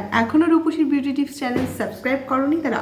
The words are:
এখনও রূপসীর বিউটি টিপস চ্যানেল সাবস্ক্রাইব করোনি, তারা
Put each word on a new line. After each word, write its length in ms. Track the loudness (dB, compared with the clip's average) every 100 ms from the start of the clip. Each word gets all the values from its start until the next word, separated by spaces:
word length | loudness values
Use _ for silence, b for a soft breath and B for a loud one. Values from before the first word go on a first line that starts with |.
| 0
এখনও 340 | 0 2 4 4
রূপসীর 400 | 4 2 0 2
বিউটি 260 | 0 0
টিপস 220 | -2 -4 -4
চ্যানেল 260 | -4 -2 -2 -4
সাবস্ক্রাইব 400 | -6 -4 -2 -2 0
করোনি, 280 | 0 2 0
তারা 220 | 0 -2